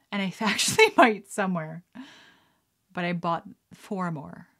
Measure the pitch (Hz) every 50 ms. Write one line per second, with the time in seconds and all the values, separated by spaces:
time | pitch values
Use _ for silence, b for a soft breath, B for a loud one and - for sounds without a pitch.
0 | _ _ 202 202 190 185 - - 226 202 - - - - - - 440 - - -
1 | 262 233 214 196 - - - 214 196 190 180 160 156 156 160 170 - _ B 247
2 | 269 B B B B B B B B B B B B B _ _ _ _ - 180
3 | 175 175 175 170 180 170 170 - - 190 - - _ _ - - - - 214 185
4 | 180 170 165 139 156 87 - - - - _ _